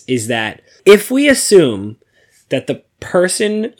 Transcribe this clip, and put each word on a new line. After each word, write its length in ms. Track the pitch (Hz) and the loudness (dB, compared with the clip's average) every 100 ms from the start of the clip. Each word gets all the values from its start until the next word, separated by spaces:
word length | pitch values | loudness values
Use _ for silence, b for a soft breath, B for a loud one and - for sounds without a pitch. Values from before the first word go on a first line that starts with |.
| - | -6
is 220 | 127 110 | -4 -4
that 320 | 117 110 - b b | -4 -6 -8 b b
if 260 | - 202 - | 4 4 2
we 180 | 262 294 | 0 2
assume 680 | 262 - 202 139 101 104 117 _ _ _ _ - | 0 4 4 4 0 -8 -14 _ _ _ _ -8
that 160 | 135 - | -6 -6
the 160 | 123 _ - | -8 _ -20
person 760 | - 185 180 - 214 214 220 - | -4 0 0 0 -4 -4 -6 -6